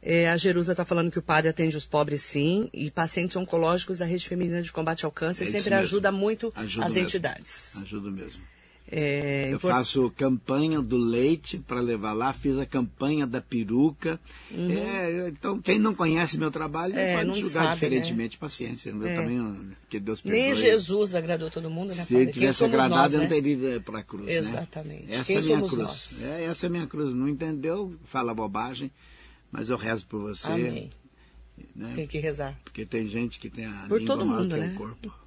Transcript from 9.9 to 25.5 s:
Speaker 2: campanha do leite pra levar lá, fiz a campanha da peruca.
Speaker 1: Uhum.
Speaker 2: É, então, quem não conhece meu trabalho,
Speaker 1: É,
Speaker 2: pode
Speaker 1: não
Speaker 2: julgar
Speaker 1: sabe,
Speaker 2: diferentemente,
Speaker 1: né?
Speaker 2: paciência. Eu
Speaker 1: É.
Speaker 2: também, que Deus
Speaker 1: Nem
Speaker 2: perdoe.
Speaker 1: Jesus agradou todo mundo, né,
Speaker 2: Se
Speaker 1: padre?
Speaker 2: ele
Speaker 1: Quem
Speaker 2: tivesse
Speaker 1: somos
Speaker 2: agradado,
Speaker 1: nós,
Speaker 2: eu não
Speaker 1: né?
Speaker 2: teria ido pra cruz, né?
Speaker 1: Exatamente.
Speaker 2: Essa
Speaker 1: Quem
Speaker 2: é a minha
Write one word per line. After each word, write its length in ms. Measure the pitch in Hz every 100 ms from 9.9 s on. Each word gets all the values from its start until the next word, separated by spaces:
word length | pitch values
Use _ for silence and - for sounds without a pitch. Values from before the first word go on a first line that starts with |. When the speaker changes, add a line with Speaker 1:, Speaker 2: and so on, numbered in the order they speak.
| 135 123
Speaker 2:
campanha 720 | - 135 127 - 131 156 156
do 160 | 120 123
leite 580 | 117 117 135 160 - 92
pra 220 | - 123
levar 320 | 123 113 107
lá, 220 | 107 127
fiz 240 | 131 143 135
a 80 | 135
campanha 600 | 135 120 - 139 151 139
da 140 | 120
peruca. 800 | - 120 104 117 151 151 165 165 - - -
Speaker 1:
Uhum. 200 | - 175
Speaker 2:
É, 560 | 185 208 196 175 175 175
então, 280 | - - -
quem 200 | - 208
não 160 | 214
conhece 420 | 202 170 160 165 156
meu 140 | 156
trabalho, 440 | 151 156 156 180 196
Speaker 1:
É, 180 | 185 175
Speaker 2:
pode 120 | 170
Speaker 1:
não 60 |
Speaker 2:
julgar 160 | 196 - 165
Speaker 1:
sabe, 100 | 160
Speaker 2:
diferentemente, 640 | 165 151 131 120 117 113 -
Speaker 1:
né? 40 |
Speaker 2:
paciência. 500 | 151 - 120 117 -
Eu 160 | 104 107
Speaker 1:
É. 80 | 170
Speaker 2:
também, 540 | 160 123 113 98 98 98 -
que 100 | 110
Deus 240 | 101 110
Speaker 1:
Nem 260 | - 220 269
Speaker 2:
perdoe. 120 | 262
Speaker 1:
Jesus 540 | 240 220 170 202 208
agradou 340 | 180 165 170 160
todo 200 | 170 165
mundo, 180 | 160 196
né, 60 |
Speaker 2:
Se 60 | 175
Speaker 1:
padre? 140 | 170 123
Speaker 2:
ele 80 | 131
Speaker 1:
Quem 60 |
Speaker 2:
tivesse 240 | 123 131 127
Speaker 1:
somos 160 | 117
Speaker 2:
agradado, 260 | 135 131 135
Speaker 1:
nós, 100 | 139
Speaker 2:
eu 40 | 151
não 40 |
Speaker 1:
né? 100 | 156
Speaker 2:
teria 180 | 156 143 139 131
ido 60 | 120
pra 220 | 98 107
cruz, 240 | 101 98 101
né? 80 | 165
Speaker 1:
Exatamente. 680 | 107 117 170 156 156 151 -
Speaker 2:
Essa 140 | 113
Speaker 1:
Quem 120 | 127 190
Speaker 2:
é 20 |
a 40 |
minha 120 | 156